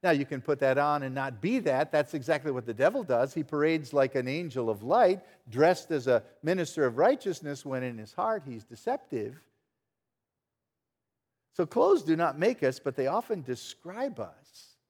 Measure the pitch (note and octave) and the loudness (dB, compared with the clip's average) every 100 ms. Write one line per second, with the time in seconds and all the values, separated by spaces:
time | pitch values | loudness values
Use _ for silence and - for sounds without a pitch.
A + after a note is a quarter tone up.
0 | F#3 D3+ C#3 C#3 A#2+ C#3 C3+ C3 D3 D3 | 2 2 0 -6 -2 2 2 4 2 0
1 | C3+ C3 C3+ A#2 E3 B3+ D#3 C3 D#3 D#3 | -2 -6 -6 -4 -2 0 0 0 2 0
2 | C#3+ D#3+ B2 D3+ D3 B2+ A#2 A2 C#3+ C4 | 0 -4 -2 -2 0 -4 -4 2 2 2
3 | F#3+ A#2+ C3+ E3 C#3+ D3+ D3+ D#3+ C#3 C#3+ | 0 0 2 -2 -4 0 2 2 0 2
4 | C3+ C3+ B2+ D3 F3 B2+ A2+ G#2 A2 G3+ | 2 2 -2 -4 -4 -4 -2 -2 0 4
5 | G#3 F#3+ - - - A2+ D#3 F3+ - D#3 | 4 2 -6 -20 -10 4 4 4 0 -4
6 | B2+ A#2+ - _ D3+ F#3 E3 - C3+ A#2 | 2 2 2 _ -4 -2 -2 0 0 4
7 | F#3 C#4 G3+ E3 D3 C#3 C#3+ C3 B2+ A#2 | 2 2 -2 -8 -8 -10 -6 -6 -6 -8
8 | G#2 - G#3+ A3 C#3 A#2 G#2+ A#2 - C4 | -12 -6 -4 -4 -8 -14 -14 -10 -4 -4
9 | - B2+ G#2+ C#3 _ _ _ _ _ _ | -4 -6 -6 -10 _ _ _ _ _ _
10 | _ _ _ _ _ _ _ _ _ _ | _ _ _ _ _ _ _ _ _ _
11 | _ _ _ _ _ - E3+ - - F#4+ | _ _ _ _ _ -4 -4 2 4 4
12 | D#3 D#3+ E3+ C#3 F#3+ B3+ C3+ B2+ - C3+ | 2 0 0 2 0 2 0 0 -6 -2
13 | C3 F#3+ - G3+ B2+ B2 - - E3+ G3+ | -2 -2 -4 -8 -6 -8 -10 -16 -14 -6
14 | C#4 F3 F#2 D2+ _ - - _ _ | -6 -6 -12 -12 _ -20 -20 _ _